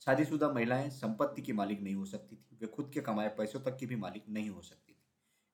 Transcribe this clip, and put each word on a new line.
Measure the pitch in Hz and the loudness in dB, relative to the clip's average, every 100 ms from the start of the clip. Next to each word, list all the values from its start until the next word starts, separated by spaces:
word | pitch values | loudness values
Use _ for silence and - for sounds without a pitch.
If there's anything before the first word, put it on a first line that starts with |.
शादीशुदा | - 135 151 151 147 | 4 6 6 4 4
महिलाएं | 123 117 127 139 | 4 4 4 2
संपत्ति | - 110 110 143 - | -2 -2 2 0 0
की | 127 | -2
मालिक | 107 98 101 | 0 0 0
नहीं | 98 | -2
हो | 98 | -2
सकती | 98 107 - - | -4 -8 -12 -20
थी, | _ - | _ -10
वे | 110 | -8
खुद | - 139 | -6 -4
के | 151 | -4
कमाए | 117 104 107 | 0 0 0
पैसों | - 110 131 | 0 -2 -2
तक | 131 131 | -4 -4
की | 123 | -4
भी | 117 | -4
मालिक | 92 98 - | -4 -8 -6
नहीं | 107 107 | -4 -4
हो | 90 | -6
सकती | - - _ | -14 -20 _
थी। | _ _ _ _ _ _ | _ _ _ _ _ _